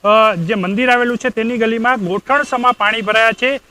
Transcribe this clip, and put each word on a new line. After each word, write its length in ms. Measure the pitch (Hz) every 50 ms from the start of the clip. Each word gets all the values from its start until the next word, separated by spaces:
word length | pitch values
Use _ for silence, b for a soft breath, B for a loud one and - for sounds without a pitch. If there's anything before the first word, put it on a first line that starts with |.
| - 202
અ, 260 | 214 220 220 220 202
જે 200 | 170 165 165 220
મંદિર 360 | 208 180 185 202 214 254 254
આવેલું 280 | 247 247 247 240 240 226
છે, 100 | - 254
તેની 300 | - 226 220 226 247 233
ગલીમાં 380 | 226 226 226 233 226 247 254
ગોઠણસમા 760 | 240 196 170 190 202 _ - 269 285 285 - 262 247 247 254
પાણી 300 | 247 _ 208 208 220 233
ભરાયા 300 | 208 202 214 220 226 226
છે. 280 | 220 - 247 254 277 254 _ _